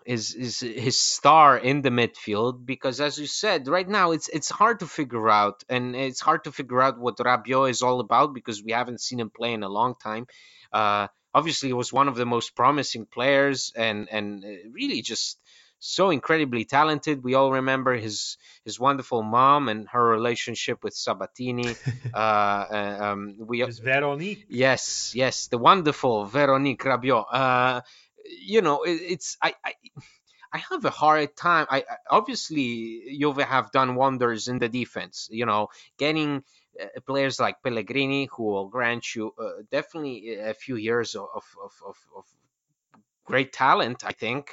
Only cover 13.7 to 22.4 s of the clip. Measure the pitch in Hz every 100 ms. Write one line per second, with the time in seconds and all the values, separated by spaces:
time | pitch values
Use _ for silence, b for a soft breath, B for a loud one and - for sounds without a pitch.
13.7 | 117 113 104 104 107 104 101 101 98 104
14.7 | 135 277 156 110 110 - - b b b
15.7 | b - - 190 143 - 160 143 120 107
16.7 | 135 156 151 - 143 123 131 135 131 131
17.7 | 131 127 123 110 101 - - b b 113
18.7 | 104 131 139 127 120 107 117 135 147 131
19.7 | 107 98 123 117 110 120 117 - 110 -
20.7 | 117 104 - - 98 95 - 123 123 123
21.7 | 117 131 117 120 110 110 104